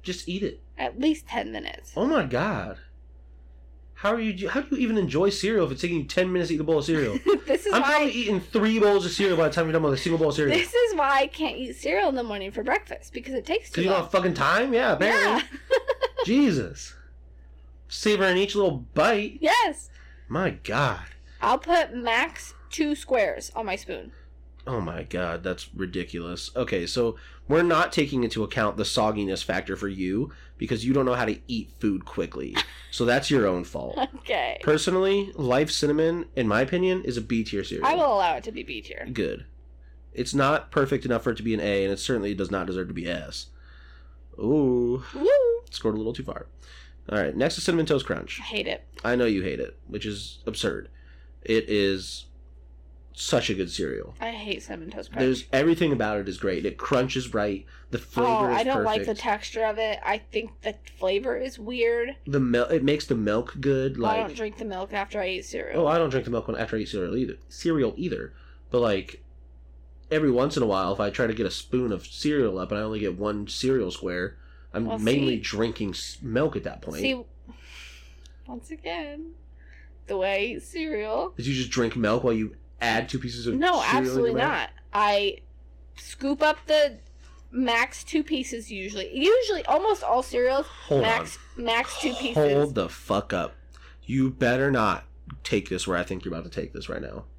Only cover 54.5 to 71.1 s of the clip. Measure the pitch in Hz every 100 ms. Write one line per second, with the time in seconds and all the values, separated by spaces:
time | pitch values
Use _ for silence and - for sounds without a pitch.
54.5 | - - 185 160 - - - 131 127 -
55.5 | 135 156 165 165 131 107 104 98 92 98
56.5 | 92 95 - - 131 131 135 123 113 104
57.5 | 98 - - - 120 - 233 240 220 208
58.5 | 247 254 269 220 220 202 208 240 208 -
59.5 | 226 220 214 220 202 - 214 - - 226
60.5 | - - 208 - - 190 196 - 240 262
61.5 | 254 214 247 233 233 240 277 - 139 127
62.5 | 120 120 160 135 147 - 117 104 107 120
63.5 | - 139 135 135 127 113 - 220 147 214
64.5 | 208 240 185 196 202 196 208 185 185 -
65.5 | - - 156 151 165 160 131 123 117 -
66.5 | 110 110 110 104 104 87 117 123 110 -
67.5 | - 170 160 117 - 175 98 - - -
68.5 | - - 123 117 98 92 - - - -
69.5 | - - - - - - 156 151 123 139
70.5 | 147 113 95 92 101 104